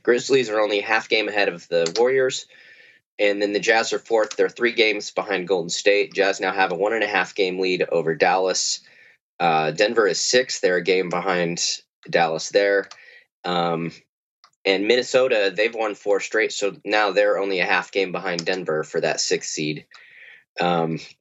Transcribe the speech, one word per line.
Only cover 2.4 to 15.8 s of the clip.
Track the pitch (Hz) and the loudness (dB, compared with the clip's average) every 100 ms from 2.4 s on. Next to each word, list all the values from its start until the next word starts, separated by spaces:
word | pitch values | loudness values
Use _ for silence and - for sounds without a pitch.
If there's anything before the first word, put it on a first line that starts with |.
| - - - - - _ _ - | -10 -20 -20 -20 -20 _ _ -2
and | 104 101 | 0 2
then | 101 | 0
the | 104 | 0
Jazz | 101 110 - | 2 2 2
are | 104 | -4
fourth. | - 113 104 - | 0 0 0 0
They're | 92 | -2
three | - 120 | 0 -2
games | 113 110 104 104 | 2 2 0 -4
behind | - 95 95 90 | -6 -2 -2 0
Golden | 92 85 | -2 -2
State. | - 104 101 - | -2 2 2 2
Jazz | 92 95 95 | 0 0 0
now | 95 | -2
have | 98 92 | 0 0
a | 87 | 0
one-and-a-half | 104 113 104 98 85 - | 0 0 0 0 -2 -2
game | 92 92 | -2 0
lead | 92 87 - | 0 0 0
over | 85 80 78 | -2 -2 2
Dallas. | 90 92 92 87 - - - - - _ _ - | 2 2 0 -2 -4 -6 -12 -20 -20 _ _ -4
Uh, | 87 80 78 | 0 2 0
Denver | 80 104 117 101 | 0 0 2 2
is | 80 | 0
sixth. | - - - - | 0 0 0 -2
They're | 95 90 | 0 0
a | |
game | 85 92 90 | 2 0 0
behind | 87 92 90 85 85 - - - _ - | -2 -2 0 0 -2 -4 -6 -10 _ -2
Dallas | 82 80 82 - | 0 0 -2 0
there. | 101 101 98 95 - - - _ _ 90 | 2 2 2 -2 -10 -20 -20 _ _ -4
Um, | 87 85 82 82 - _ _ _ _ _ _ 98 | -2 0 -2 -6 -10 _ _ _ _ _ _ 0
and | 95 104 | 0 2
Minnesota, | 123 120 131 127 110 98 92 | 2 2 2 2 2 0 0
they've | 113 | -2
won | 113 | -2